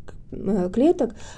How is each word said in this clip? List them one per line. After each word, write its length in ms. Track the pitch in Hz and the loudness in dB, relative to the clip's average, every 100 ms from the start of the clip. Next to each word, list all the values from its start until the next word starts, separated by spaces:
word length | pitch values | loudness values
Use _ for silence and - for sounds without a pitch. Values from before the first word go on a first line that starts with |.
| - - - | -14 -16 -12
э, 380 | - 190 202 180 | -6 -2 0 0
клеток 440 | 190 294 359 262 - - | 4 4 4 0 -4 -14